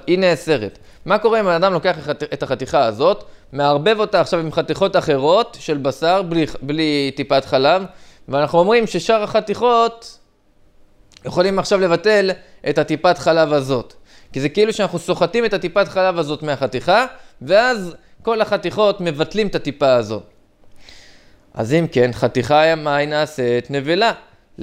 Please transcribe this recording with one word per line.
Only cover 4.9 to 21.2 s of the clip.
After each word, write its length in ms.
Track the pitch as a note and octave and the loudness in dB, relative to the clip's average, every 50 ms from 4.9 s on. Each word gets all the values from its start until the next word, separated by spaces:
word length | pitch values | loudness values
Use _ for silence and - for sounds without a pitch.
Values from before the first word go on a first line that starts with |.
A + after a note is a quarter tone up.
| F#3+ | 0
אחרות 600 | F3+ - D#3+ D3 C3+ C3+ D3+ F3+ G#3+ A#3+ - - - | 0 0 2 0 2 2 4 4 2 2 0 -6 -12
של 160 | - - D#3 | -6 -6 -6
בשר, 460 | C#3+ C3 C#3 B2+ - D#3+ E3 F3+ G3 G3 | -2 -2 -4 -4 -2 0 2 2 2 0
בלי, 240 | E3+ E3 E3+ D#3 - - - B2+ | -2 -2 -2 -2 -2 -4 -10 -8
בלי 480 | C#3 C#3+ D#3+ D#3+ D#3 D3 C#3+ C#3 C3+ C3 | -6 -4 -2 0 0 0 0 -2 -2 -4
טיפת 280 | - C3+ - C#3+ C3+ C3 | -6 -4 0 0 0 0
חלב, 380 | - D3 C3 C3 C#3+ E3+ F#3+ F#3+ F3+ - - - - - - - - | 0 0 2 2 2 2 2 0 -4 -12 -18 -20 -20 -20 -20 -12 -6
ואנחנו 300 | B2+ C#3 D3+ C#3+ - E3+ | -2 -2 -2 2 2 2
אומרים 280 | F3 G3 A#3 A#3+ A3 | 4 4 4 2 2
ששאר 360 | - - F3 - - A3+ A3 G#3 | 0 -2 -4 0 0 0 0 0
החתיכות 960 | G3+ - A3 G#3 G#3 G3+ G3+ A3+ B3 A#3+ A#3 A#3 A3+ A#3 - - - - - _ _ _ _ _ _ _ _ _ _ _ - - _ _ _ _ _ - - - | 0 -2 -2 -2 -2 -4 -2 0 2 2 2 2 0 -2 -6 -16 -20 -20 -20 _ _ _ _ _ _ _ _ _ _ _ -20 -20 _ _ _ _ _ -20 -16 -14
יכולים 340 | - C3 E3+ F3+ G3 G3 F#3+ | -6 -2 0 0 2 2 0
עכשיו 220 | F3 - G#3 F#3+ | 0 0 2 2
לבטל 500 | F#3+ F3 E3 E3+ E3+ G#3+ G#3+ G3+ G3 F#3+ F3+ - - - - - - - | 2 2 2 2 2 2 4 4 2 0 -2 -6 -10 -18 -20 -10 -6 -2
את 100 | D3 E3 | 0 0
הטיפת 400 | D3 D3 D#3 C#3 - F3+ F3 - | 0 0 -2 0 2 2 2 2
חלב 340 | - F3 D#3+ E3 D#3+ D3 D3+ | 2 2 2 4 2 2 2
הזאת. 420 | D3 C3 C3 C#3 A#2+ A2 - - - - - - - - - - | 0 0 0 -2 -4 -4 -6 -14 -20 -20 -20 -20 -20 -20 -12 -8
כי 80 | C3+ | -4
זה 80 | C3+ C#3+ | -4 -2
כאילו 240 | - G3+ G#3+ A3 G#3+ | 0 2 0 0 2
שאנחנו 260 | - G3+ F3+ F3 E3 | -2 -4 -4 -4 -6
סוחטים 460 | - - F3 E3+ F#3 F3+ - A#3 A#3 | -4 -4 0 0 0 0 0 0 0
את 100 | G#3+ G3 | 0 -2
הטיפת 340 | F#3 F#3 F3 - G3+ G3 - | -2 -4 -2 0 0 0 0
חלב 300 | - F#3 F#3 F#3+ F3+ E3+ | 0 0 0 0 0 0
הזאת 240 | D#3+ C#3+ D3+ - D#3 | -2 -4 -4 -6 -4
מהחתיכה, 640 | D3+ C#3+ B2+ C3+ B2+ - A#2+ A2 E3+ F#3 A3 B3+ B3+ - - - - - - B2 | -6 -4 -2 -4 -4 -4 -4 0 2 2 2 2 0 -4 -14 -20 -20 -20 -18 -4
ואז 520 | C#3 F3+ G#3 A#3+ B3+ B3+ G#3+ F#3 F3 D3 - _ _ - _ - | 2 2 4 4 2 0 -2 -6 -10 -12 -16 _ _ -20 _ -4
כל 180 | A3+ A3+ A3 | -4 -2 -2
החתיכות 600 | G#3+ - G#3 G3 - F3 - G3+ G#3+ G3+ G3 G3+ | 0 -2 -2 -4 -4 -4 -2 0 2 2 0 0
מבטלים 460 | F3+ E3+ D3 C#3 D#3 - - G#3 G#3+ | -4 -6 -4 -4 -4 -4 -2 -2 -2
את 80 | F#3+ - | -2 -2
הטיפה 400 | D#3+ - D3 C3+ - D3 C3+ B2+ | -4 -6 -6 -4 0 2 2 4
הזאת. 280 | A#2+ A2+ G2+ A2 G#2 - - _ _ _ _ _ _ _ - - - - - - - - - - - | 2 2 -2 -6 -8 -10 -14 _ _ _ _ _ _ _ -20 -20 -20 -20 -20 -20 -20 -20 -20 -20 -20